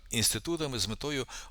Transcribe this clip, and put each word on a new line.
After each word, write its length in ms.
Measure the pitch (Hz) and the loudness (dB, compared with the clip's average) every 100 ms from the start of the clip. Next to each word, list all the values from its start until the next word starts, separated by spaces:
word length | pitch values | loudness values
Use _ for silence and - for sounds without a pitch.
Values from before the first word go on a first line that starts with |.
| - | -2
інститутами 720 | 117 104 113 165 170 151 127 | 2 4 2 0 0 0 0
з 80 | 95 | -2
метою 400 | 110 143 143 120 - - | -2 -2 -2 -2 -8 -12